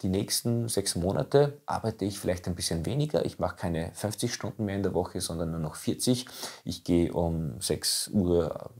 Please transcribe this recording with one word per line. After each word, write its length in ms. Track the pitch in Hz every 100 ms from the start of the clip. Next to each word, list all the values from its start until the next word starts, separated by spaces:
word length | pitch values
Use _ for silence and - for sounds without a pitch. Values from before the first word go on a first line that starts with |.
die 80 | 98
nächsten 580 | 95 - - 120 117 117
sechs 260 | 101 95 -
Monate 640 | 87 98 - 139 143 - -
arbeite 400 | 82 113 107 98
ich 140 | 98
vielleicht 280 | 92 90 -
ein 80 | 87
bisschen 300 | - 82 78
weniger. 400 | 131 151 80 -
Ich 140 | -
mache 160 | 90 -
keine 360 | 90 80 82
fünfzig 400 | - 104 107 120
Stunden 320 | - 104 - 104
mehr 100 | 98
in 80 |
der 100 | 92
Woche, 260 | 87 90 92
sondern 320 | - 82 85
nur 80 | 82
noch 160 | 78 -
vierzig. 520 | - 123 - 123 - - - -
Ich 200 | - 87
gehe 280 | - 85 85
um 460 | - 85 82 80 62
sechs 500 | - 76 - - -
Uhr, 600 | 104 90 87 78 - - -